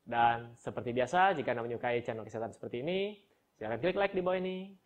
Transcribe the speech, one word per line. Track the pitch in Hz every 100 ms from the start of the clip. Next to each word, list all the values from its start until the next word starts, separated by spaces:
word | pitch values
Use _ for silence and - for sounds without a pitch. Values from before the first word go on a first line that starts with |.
Dan | - 117 117 117 117 120
seperti | - 113 117 120
biasa, | 123 175 190 170
jika | 123
Anda | 120
menyukai | 117 117 123 120
channel | 120 113
kesehatan | 107 110 113 -
seperti | - 120
ini, | 143 185 202 208 _ _ _ _
silahkan | 107 113
klik | 170 185
like | 202 190
di |
bawah | 180 185
ini | 185 185 190 196